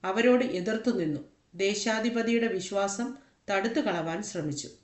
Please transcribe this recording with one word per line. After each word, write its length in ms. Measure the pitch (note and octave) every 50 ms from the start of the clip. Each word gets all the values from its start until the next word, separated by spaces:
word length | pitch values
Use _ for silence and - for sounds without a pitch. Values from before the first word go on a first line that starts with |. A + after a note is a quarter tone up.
| -
അവരോട് 400 | F#3 F#3 G#3+ A3+ B3 B3 B3 -
എതിർത്തു 460 | - - F#3 F3 G#3+ G#3+ A3 - B3
നിന്നു. 300 | A3+ F#3+ E3+ D#3 D3 C#3 - - _ _ _ _ -
ദേശാധിപതിയുടെ 920 | E3+ G3 G3 G#3 G3+ - A#3 A3 A3 A3 A#3+ A#3 A#3 A3 A3+ A#3 A#3 A#3
വിശ്വാസം 720 | A3 F#3 F#3+ F3+ - G3+ G3 G3 G3 G3 - A#3+ C4 - - - _ _ _ _ -
തടുത്തു 300 | G3+ G3 F#3+ A#3 A#3 D4+
കളവാൻ 420 | C#4 A3 F3+ E3+ D#3+ E3 E3 F3 G#3
ശ്രമിച്ചു. 460 | - - F3+ D3+ D3+ C#3 - - - - -